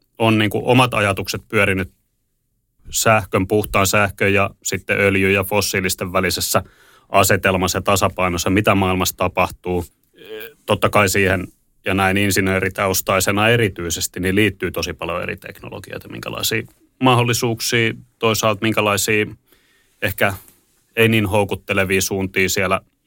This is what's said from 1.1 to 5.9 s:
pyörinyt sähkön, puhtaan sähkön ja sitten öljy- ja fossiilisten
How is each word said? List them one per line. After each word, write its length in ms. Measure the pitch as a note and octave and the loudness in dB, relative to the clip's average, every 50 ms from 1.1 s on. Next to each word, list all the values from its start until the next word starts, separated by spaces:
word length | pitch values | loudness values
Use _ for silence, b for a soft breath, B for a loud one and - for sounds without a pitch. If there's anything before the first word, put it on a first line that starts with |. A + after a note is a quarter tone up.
| G2 F#2 F#2+ - - G#2 - - | 0 -2 -4 -6 -8 -10 -8 -4
pyörinyt 440 | - A2 G2+ G2 F#2+ F#2+ F#2 - _ _ _ _ _ _ _ _ _ _ _ _ _ _ _ _ _ _ - - | -2 0 2 2 0 -2 -2 -6 _ _ _ _ _ _ _ _ _ _ _ _ _ _ _ _ _ _ -16 -8
sähkön, 560 | - - - A#2 A2 A2 F#2+ - - G#2+ F#2+ | -4 -2 2 4 2 2 2 0 -2 -2 0
puhtaan 400 | F#2 A2 G#2+ G2+ - - G#2+ G2 | 2 0 0 0 0 0 0 2
sähkön 480 | F#2+ - G#2+ G#2 G2 - - A2 G2+ G2 | 2 2 2 2 0 0 0 0 2 2
ja 160 | G2+ G2 - - _ - | 2 0 -2 -4 _ -10
sitten 360 | - - F#2+ - - G#2 G2+ | -8 -8 -6 -4 -4 -2 2
öljy- 300 | G2+ G2 G2 F#2+ F#2+ F#2+ | 2 2 2 2 2 2
ja 140 | G2 G2 F#2+ | 2 2 0
fossiilisten 680 | F#2+ G#2 G#2 F#2+ - - G2+ F#2 F#2 | 0 -2 -2 -2 0 -2 -2 -2 -2